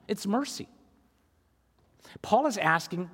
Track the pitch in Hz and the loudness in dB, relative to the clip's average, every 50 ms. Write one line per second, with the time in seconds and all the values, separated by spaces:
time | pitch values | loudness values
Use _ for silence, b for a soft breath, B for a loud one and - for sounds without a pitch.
0 | _ - 208 - - 196 208 254 285 - - - - - _ _ _ _ _ _ | _ -6 -6 -4 -2 0 0 0 0 -4 -8 -10 -12 -14 _ _ _ _ _ _
1 | _ _ _ _ _ _ _ _ _ _ _ _ _ _ _ _ _ _ _ B | _ _ _ _ _ _ _ _ _ _ _ _ _ _ _ _ _ _ _ B
2 | B B B B - - 208 247 302 294 208 208 165 156 160 165 - - 175 175 | B B B B 0 2 4 4 4 2 0 2 2 2 2 2 0 -4 -6 -6
3 | 185 170 | -6 -8